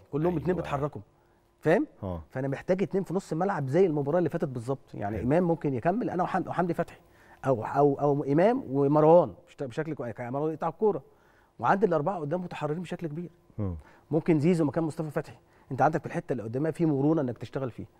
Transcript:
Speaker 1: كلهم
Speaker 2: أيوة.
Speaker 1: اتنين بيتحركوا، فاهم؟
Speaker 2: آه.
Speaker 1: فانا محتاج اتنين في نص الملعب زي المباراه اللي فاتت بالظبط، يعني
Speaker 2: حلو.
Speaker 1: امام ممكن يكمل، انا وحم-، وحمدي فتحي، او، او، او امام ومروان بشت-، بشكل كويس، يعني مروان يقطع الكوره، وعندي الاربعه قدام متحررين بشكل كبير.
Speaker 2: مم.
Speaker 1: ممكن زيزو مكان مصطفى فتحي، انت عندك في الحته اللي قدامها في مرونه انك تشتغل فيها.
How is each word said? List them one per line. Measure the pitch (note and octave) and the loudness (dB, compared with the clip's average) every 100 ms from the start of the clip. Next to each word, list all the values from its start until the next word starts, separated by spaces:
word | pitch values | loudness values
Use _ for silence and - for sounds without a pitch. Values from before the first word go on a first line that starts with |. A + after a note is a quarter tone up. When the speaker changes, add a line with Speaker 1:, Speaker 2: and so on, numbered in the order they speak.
| - | -8
Speaker 1:
كلهم | C#3+ F3 | -2 -2
Speaker 2:
أيوة. | D#3+ | 0
Speaker 1:
اتنين | C#3+ E3 | -2 -4
بيتحركوا، | C#3 C#3+ D3 G#2+ - _ _ _ _ _ | -4 -4 -4 -6 -16 _ _ _ _ _
فاهم؟ | D#3 G#3 D#4 - | 2 2 2 -6
Speaker 2:
آه. | F#2+ F2 - | -8 -8 -8
Speaker 1:
فانا | C3 C3+ | -6 -6
محتاج | C#3 - F#3+ | -4 -2 -2
اتنين | F3 G3 | 0 -2
في | F3 | -2
نص | F#3 - | -6 -4
الملعب | D#3+ F#3+ E3+ C3+ | -4 -2 -2 0
زي | E3 F#3+ | 2 4
المباراه | D3 C#3 F3+ | 2 0 0
اللي | D#3+ | 0
فاتت | E3+ D3 | -2 -4
بالظبط، | B2 A#2 C3+ _ | -4 -6 -6 _
يعني | - G#2 A2 | -8 -6 -2
Speaker 2:
حلو. | A#2+ | 2
Speaker 1:
امام | E3 | 2
ممكن | F3 E3 D3 | 2 0 -2
يكمل، | B2 E3+ A3 - | -2 -2 -2 -2
انا | F3+ | -2
وحم-، | E3+ F#3 D#3+ | -2 -2 -2
وحمدي | - F3 | -2 -2
فتحي، | - - - _ _ - - C3 | -2 -6 -10 _ _ -20 -6 -2
او، | A2+ | -2
او، | - C#3 C#3+ C#3 | 0 4 4 4
او | D3 C#3+ | 2 0
امام | C3+ D3 G#3 C4 A#2+ | 2 4 4 2 -2
ومروان | C#3 C#3 D3+ D#3 F3 B2+ - - | 0 4 6 8 8 6 -4 -20
بشت-، | - | -12
بشكل | C3+ D#3 D#3 | -8 -6 -6
كويس، | C#3+ A#2+ A#2 | -8 -8 -10
يعني | A#2+ | -8
مروان | C#3 D#3 | -4 -4
يقطع | D#3 E3+ | -4 -6
الكوره، | - G#3+ D#3 - _ _ _ _ - | 0 0 0 -6 _ _ _ _ -2
وعندي | A#2+ F#3+ G3+ | 0 2 2
الاربعه | D#3+ D3+ F#3 | 2 0 -4
قدام | D3 F3+ | -4 -4
متحررين | F3+ - D3+ E3 | -6 -6 -6 -6
بشكل | E3+ F3+ E3 | -8 -8 -8
كبير. | D#3 F3 - _ - | -8 -12 -16 _ -6
Speaker 2:
مم. | G2 D#2+ - - _ | -4 -6 -12 -20 _
Speaker 1:
ممكن | D3+ - D#3 | 0 4 4
زيزو | D#3+ E3 | 4 4
مكان | D3 E3+ | 2 0
مصطفى | D#3+ - D#3 | -4 -4 -6
فتحي، | D#3+ - - _ _ - | -6 -8 -14 _ _ -8
انت | C3 | 0
عندك | C#3+ D#3+ | 2 2
في | - | -4
الحته | E3+ - | -8 -4
اللي | B2 | -6
قدامها | A2+ C3 D#3 | -4 -4 -4
في | D#3+ E3 | 0 0
مرونه | C3+ D3 D#3+ | 2 2 2
انك | B2 A2 | -2 -6
تشتغل | B2 C#3 B2+ | -10 -8 -8
فيها. | - F2+ | -10 -16